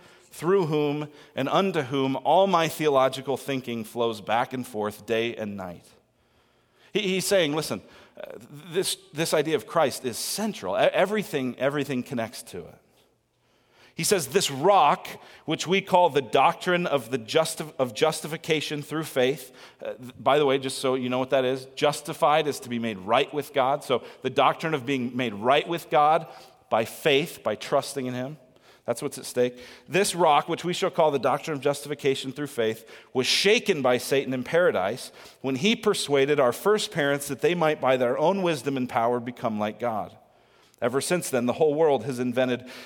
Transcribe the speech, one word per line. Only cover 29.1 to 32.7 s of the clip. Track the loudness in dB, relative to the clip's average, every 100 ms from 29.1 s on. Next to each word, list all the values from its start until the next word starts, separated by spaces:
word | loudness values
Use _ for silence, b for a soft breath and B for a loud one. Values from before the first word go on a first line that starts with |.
| -8
at | -6
stake. | 0 -2 -2 B B B
"This | -2 0 4
rock, | 4 4 2
which | -4
we | -4
shall | -2 -2
call | 2 2
the | 4
doctrine | 0 0 -2 -2
of |
justification | -2 -2 -6 -4 -2 -2 -6
through | -8 -8
faith, | -2 -2